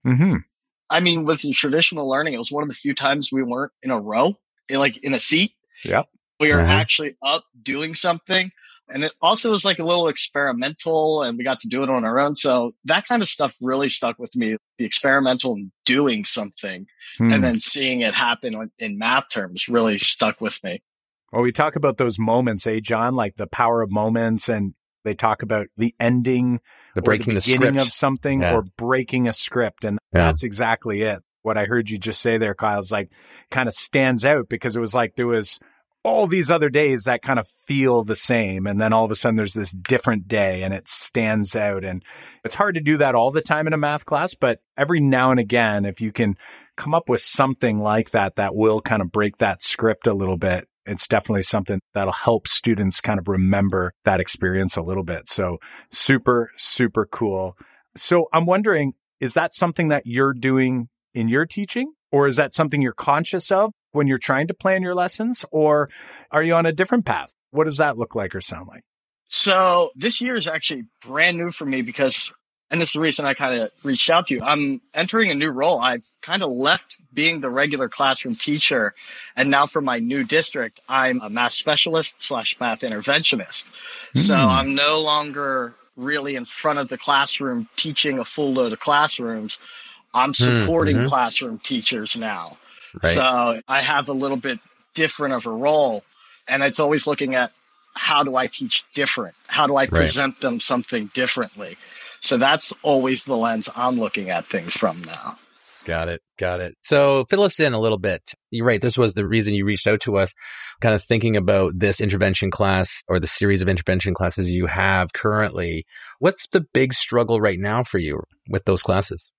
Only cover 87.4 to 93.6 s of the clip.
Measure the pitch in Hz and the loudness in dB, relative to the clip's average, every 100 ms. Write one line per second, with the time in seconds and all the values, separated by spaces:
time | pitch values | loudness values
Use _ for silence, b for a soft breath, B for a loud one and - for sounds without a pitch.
87.4 | 135 120 113 - 160 143 151 131 - - | -4 -4 -6 -6 -4 -2 -2 -2 -6 -2
88.4 | 143 131 120 110 - 147 151 - 120 110 | 0 0 0 -2 0 2 2 -2 -4 -6
89.4 | 107 - B B B B _ 123 135 131 | -8 -12 B B B B _ 0 2 2
90.4 | 123 120 107 165 156 135 139 135 120 - | 4 4 2 2 4 2 2 2 0 -2
91.4 | 127 110 - 127 - 117 110 117 113 95 | -6 -8 -4 -2 -2 -4 -6 -6 -6 -8
92.4 | 82 - B B B - 82 85 127 123 | -10 -16 B B B -2 2 4 2 2
93.4 | 120 113 | 0 -2